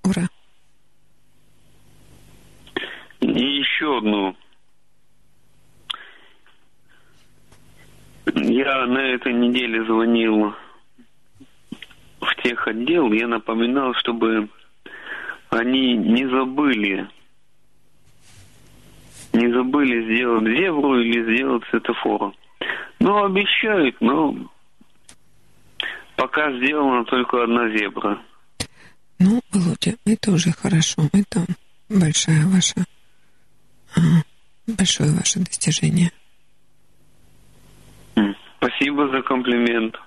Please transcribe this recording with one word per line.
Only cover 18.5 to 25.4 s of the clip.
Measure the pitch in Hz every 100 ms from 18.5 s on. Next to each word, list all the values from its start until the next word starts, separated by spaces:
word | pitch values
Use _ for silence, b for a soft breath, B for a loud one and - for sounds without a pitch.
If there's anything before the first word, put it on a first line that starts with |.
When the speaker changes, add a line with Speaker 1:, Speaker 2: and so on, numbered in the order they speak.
| - - - - - - - -
Speaker 2:
не | 117 120
забыли | 120 127 143 139 120 113
сделать | 113 123 113
зебру | 110 120 190 151 143 131
или | 117 117 113 113
сделать | 135 123 -
светофор. | 117 - 117 - 107 101 - - - B B B -
Ну, | 180 208
обещают, | 202 190 202 - 220 202 139 -
но | 113 143 151 - - - - - - - - - - -